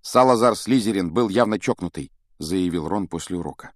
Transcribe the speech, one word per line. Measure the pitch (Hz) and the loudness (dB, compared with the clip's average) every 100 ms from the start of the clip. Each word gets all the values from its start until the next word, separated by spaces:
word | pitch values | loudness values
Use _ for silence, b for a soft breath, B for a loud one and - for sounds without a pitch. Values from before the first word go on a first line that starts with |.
"Салазар | - 123 131 120 120 104 | 2 4 6 6 4 2
Слизерин | - 127 104 98 87 | 0 0 2 0 0
был | 90 113 | 0 2
явно | 101 110 107 | 2 2 0
чокнутый", | - - 87 - 67 _ _ _ | -2 -4 -6 -10 -14 _ _ _
заявил | 80 92 90 85 76 | -4 -2 0 -2 -4
Рон | 101 87 | -6 -6
после | 85 - 90 | -8 -8 -8
урока. | 76 - - | -8 -12 -20